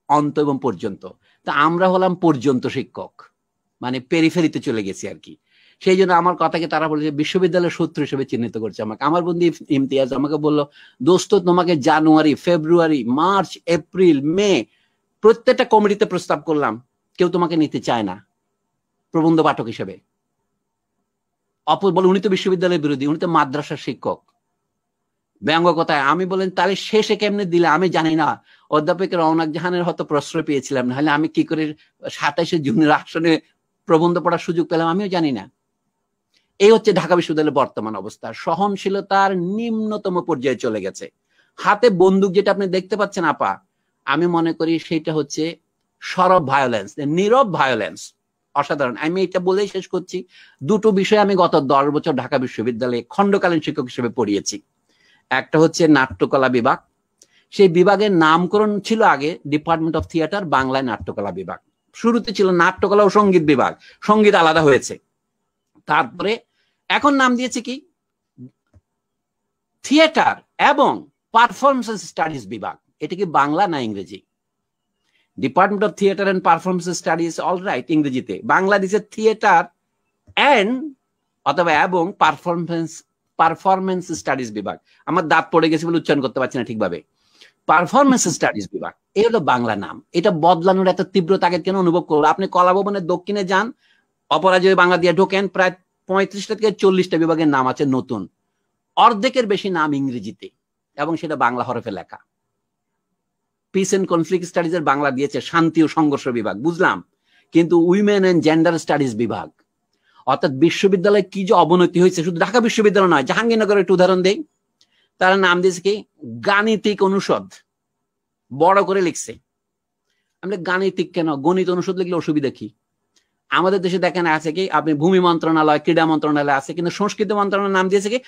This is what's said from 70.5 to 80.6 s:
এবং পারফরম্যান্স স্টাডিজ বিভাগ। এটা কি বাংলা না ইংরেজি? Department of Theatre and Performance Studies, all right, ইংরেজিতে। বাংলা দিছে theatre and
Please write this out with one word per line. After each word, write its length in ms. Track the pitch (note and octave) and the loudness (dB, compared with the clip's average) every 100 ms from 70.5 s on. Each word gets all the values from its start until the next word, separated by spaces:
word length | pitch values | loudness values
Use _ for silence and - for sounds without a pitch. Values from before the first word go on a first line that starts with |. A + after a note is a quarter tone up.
| - G3 | 0 2
এবং 380 | C#4+ A#3 A2 - _ _ | 4 2 0 -8 _ _
পারফরম্যান্স 720 | G#3 A#3+ F#3 C4+ C4 A3 G#3+ | 2 2 2 0 0 -4 -10
স্টাডিজ 460 | - - E3 C#3+ F#2+ | -10 -6 -6 -6 -10
বিভাগ। 300 | A2+ F#2+ - _ _ | -10 -10 -14 _ _
এটা 160 | D3+ F3+ | -10 -6
কি 100 | F#3+ | -2
বাংলা 420 | D3 C#3+ D#3 G3+ | 0 0 0 -2
না 120 | D3+ | -2
ইংরেজি? 420 | A#2 G2+ F2+ G2 _ _ _ _ _ _ _ _ _ _ _ - | -6 -8 -12 -18 _ _ _ _ _ _ _ _ _ _ _ -8
Department 420 | C3 - G3 G3+ | -2 0 0 0
of 100 | G#3 G#3 | -4 0
Theatre 320 | G3 G3 G3 | -2 0 -2
and 80 | F#3 | 0
Performance 600 | F#3 E3 F#3 F#3 E3+ E3 | 0 0 0 -4 -4 -6
Studies, 400 | F#3 E3 E3+ - | -4 -2 -4 -4
all 200 | C#3+ F#3 | -4 -4
right, 220 | F#3+ C3+ B2 | -4 -8 -2
ইংরেজিতে। 520 | D#3 C#3+ B2+ - F#2 | 0 0 -4 -6 -10
বাংলা 360 | A2+ D#3 F#3+ G3+ | 0 0 2 0
দিছে 180 | F#3+ G#3 | 0 -4
theatre 640 | G#3 - A3 G#3+ G#3+ E3+ - _ _ _ _ _ _ - | -6 -2 0 2 2 2 0 _ _ _ _ _ _ 0
and 520 | B3+ C4 | 4 4